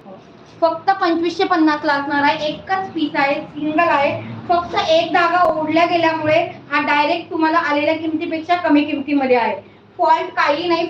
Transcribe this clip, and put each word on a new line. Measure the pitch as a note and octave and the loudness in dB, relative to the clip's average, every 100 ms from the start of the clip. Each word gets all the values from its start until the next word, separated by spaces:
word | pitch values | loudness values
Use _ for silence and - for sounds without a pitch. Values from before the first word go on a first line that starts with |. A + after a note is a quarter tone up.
हो. | - - - - - - | -20 -20 -20 -20 -16 -2
फक्त | E4 E4 G4 | -2 0 -2
पंचवीसशे | F#4+ F4+ E4+ E4+ E4+ | 0 2 0 -2 -2
पन्नासला | F#4+ F4+ D#4 D4+ D#4 | 0 2 2 2 0
असणार | C#4 C#4+ C#4+ | -2 0 0
आहे, | C#4+ D#4 D4+ | 0 0 -4
एकच | D4+ - F#4+ F#4+ | -6 -4 -4 -4
पीस | E4 D4 | -4 -4
आहे, | D4 C#4 | 0 0
सिंगल | D4 - D4+ D4+ D#4 | -2 -6 -6 -2 0
आहे. | E4+ D4 C#4+ - - - - | 2 2 0 -2 -8 -10 -2
फक्त | F4 F4 G#4 D#4+ | -2 0 -2 2
एक | D#4+ E4 | 2 2
धागा | D#4+ E4+ F4 E4+ D#4 | 2 2 4 2 0
ओढल्या | D#4 D#4+ | 0 2
गेल्यामुळे | F4 F4 D#4+ D#4+ D4+ D#4+ F4 - - | 2 2 0 0 0 0 0 -6 -6
हा | D4 | -2
डायरेक्ट | D4 D4 D#4 F4 - | 0 0 0 -2 -4
तुम्हाला | E4 D#4+ E4+ | -2 0 2
आलेल्या | D#4 D4 D4+ D#4+ | 0 0 0 -2
किमतीपेक्षा | D#4+ D#4 E4 D#4+ D#4+ F4 | -2 -4 -4 -6 -2 -2
कमी | E4+ D4 | 2 2
किमतीमध्ये | D4 C#4 D4 C#4+ C4 B3 | 2 -4 -2 0 2 2
आहे. | G#3+ - - - - - | 2 -4 -10 -20 -14 -2
फॉल्ट | D#4+ E4 - | 2 2 0
काही | - D#4 D4 F4 | -2 0 0 0
नाही, | E4+ | -2